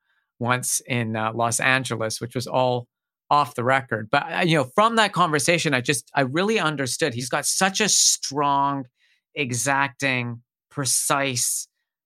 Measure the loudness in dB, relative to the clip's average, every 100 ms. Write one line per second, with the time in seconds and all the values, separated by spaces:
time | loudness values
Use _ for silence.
0 | _ _ _ -6 -2 0 -2 -6 -2 -2
1 | -2 -2 -2 0 -2 0 2 2 0 -4
2 | -4 -6 -8 -6 -2 0 2 0 -4 _
3 | _ _ 0 0 0 -2 2 2 0 -6
4 | 0 0 0 0 2 2 2 2 4 4
5 | 2 2 2 2 2 2 2 0 0 -4
6 | -2 0 0 0 0 0 0 -2 -4 -2
7 | -2 -2 -4 -4 -2 0 0 2 2 4
8 | 4 2 -4 -2 0 2 0 -2 -8 _
9 | _ _ _ -6 -4 -2 0 0 0 -2
10 | -2 -2 -4 -8 _ _ _ -6 -2 -2
11 | 0 0 0 -2 -2 -4 -8 _ _ _